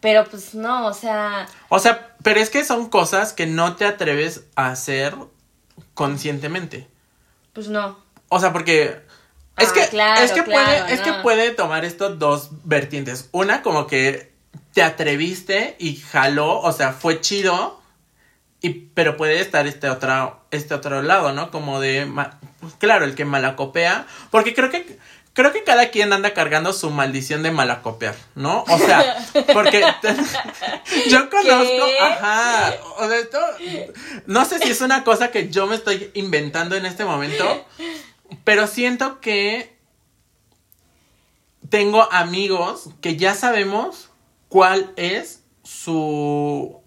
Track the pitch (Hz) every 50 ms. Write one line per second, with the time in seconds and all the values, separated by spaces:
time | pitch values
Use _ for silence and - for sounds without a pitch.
0 | - 220 214 220 214 214 - 202 185 - - 220 220 233 247 254 233 214 202 -
1 | - 226 214 208 208 208 202 196 185 - - - - _ - 190 190 233 226 226
2 | - - _ _ - 214 208 208 220 220 - 277 285 285 262 233 240 226 - 202
3 | 170 165 - 190 214 214 - - 170 160 160 160 170 175 175 - 208 202 202 -
4 | 180 156 143 147 156 165 151 - - _ _ - 135 127 127 131 - - 139 135
5 | 135 143 139 139 127 - _ _ _ _ _ _ _ _ _ - - _ _ -
6 | 151 139 143 139 - 151 143 139 143 147 170 185 175 - - 131 - _ _ _
7 | _ _ _ _ _ _ _ _ _ _ _ 220 214 202 214 208 202 196 196 -
8 | _ _ _ _ _ _ 180 180 185 185 160 170 160 165 165 156 147 - - -
9 | _ _ _ _ _ _ _ _ _ _ _ - 220 226 - 370 349 - 220 208
10 | 214 214 220 220 247 247 - 330 339 330 - 277 269 269 285 294 - - 254 254
11 | - 320 311 294 - 240 226 220 226 233 233 - 185 160 156 160 165 175 170 -
12 | 196 196 170 156 151 147 147 147 143 - 156 156 - 165 151 143 135 135 151 143
13 | 139 131 123 123 - - - 175 190 196 233 285 - 220 170 151 143 - 147 135
14 | 131 135 135 - - _ _ _ _ _ _ - _ _ _ 196 175 160 160 -
15 | 160 151 143 143 160 175 185 190 - - 196 202 233 294 - _ 175 160 143 -
16 | - - - 143 135 135 143 147 151 156 185 - - 170 160 - 143 135 131 -
17 | - 165 160 160 - - 202 202 196 190 175 180 311 415 - - _ _ _ _
18 | _ _ _ _ _ _ _ _ _ _ _ _ - 175 143 - - - _ -
19 | 165 151 143 151 156 156 156 170 190 - - 151 143 147 143 - - 139 131 -
20 | - 131 131 131 131 131 - - _ _ - 147 143 - 151 139 139 147 139 139
21 | 139 156 185 196 165 143 135 139 165 165 - 160 147 143 135 135 135 135 135 135
22 | 143 139 135 143 143 - - _ - - _ _ - 165 - _ - 214 220 196
23 | 156 139 135 135 147 143 139 139 135 135 135 - 139 135 - 175 170 175 185 247
24 | 277 - - - - - - 233 240 233 233 - 254 262 269 349 349 - - -
25 | - - - - _ _ _ - 285 285 - 427 427 - 247 240 240 233 - 214
26 | 208 202 202 196 196 208 208 175 160 147 151 156 165 180 190 190 - 160 147 143
27 | 135 135 131 135 131 - 151 151 156 165 165 151 131 120 120 117 - 117 110 110
28 | 117 107 104 - - _ _ 139 139 147 180 233 - - 170 - - - - 147
29 | 277 254 247 233 240 - - 294 262 - 285 208 208 294 - 208 320 320 - -
30 | - 214 208 269 285 - - 269 - - - - - - - - - - 370 311
31 | 247 247 254 262 277 277 - 302 - 262 254 254 254 247 254 254 262 262 262 269
32 | 285 302 330 - 202 208 214 220 233 240 233 220 196 160 - - - - - -
33 | 220 214 226 233 233 226 - 285 339 339 - - 339 359 349 - - - - -
34 | - 330 294 214 - - 190 240 262 - - 330 - 262 240 - 254 254 269 262
35 | 262 233 220 226 240 240 - 214 185 196 151 190 196 196 220 220 220 214 196 185
36 | 202 - _ 202 196 190 156 151 147 147 151 160 175 175 190 196 185 185 180 -
37 | 214 190 165 - 143 - - 440 - - - - - _ _ - 320 339 320 311
38 | 294 - _ _ _ _ 185 - _ - 214 208 214 208 208 247 240 247 247 240
39 | 269 277 277 - - 226 208 202 202 202 220 247 247 - _ _ _ _ _ _
40 | _ _ _ _ _ _ _ _ _ _ _ _ _ _ _ _ _ _ _ _
41 | _ _ _ _ _ _ _ _ _ _ _ _ _ 143 - 208 202 202 208 220
42 | 226 220 180 180 170 170 175 185 202 196 190 180 170 185 - - - 156 - _
43 | - 175 160 151 180 190 202 196 - 247 233 208 196 196 196 220 247 370 359 -
44 | - _ _ _ _ _ _ _ _ _ - 190 185 185 190 196 190 190 - -
45 | 175 175 190 233 330 - - _ _ _ _ _ _ - - - - - 165 160
46 | 156 151 151 147 147 147 147 147 147 147 147 143 135 - - - _